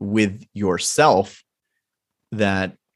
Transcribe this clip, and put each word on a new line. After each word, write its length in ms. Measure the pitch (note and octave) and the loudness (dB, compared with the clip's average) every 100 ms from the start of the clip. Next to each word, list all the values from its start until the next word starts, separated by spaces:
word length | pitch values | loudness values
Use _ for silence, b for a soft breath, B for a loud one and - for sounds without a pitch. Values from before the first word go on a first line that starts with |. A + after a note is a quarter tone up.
with 440 | G2+ A2 G#2 G#2 - | -4 0 0 -2 -14
yourself 920 | G2+ G2 F2 - - D3 F#2+ G2 - _ _ _ _ _ _ _ _ _ | -6 -2 -2 -2 2 4 4 0 -8 _ _ _ _ _ _ _ _ _
that 440 | A2 G2+ G2 F#2+ - _ | -4 -2 -2 -4 -8 _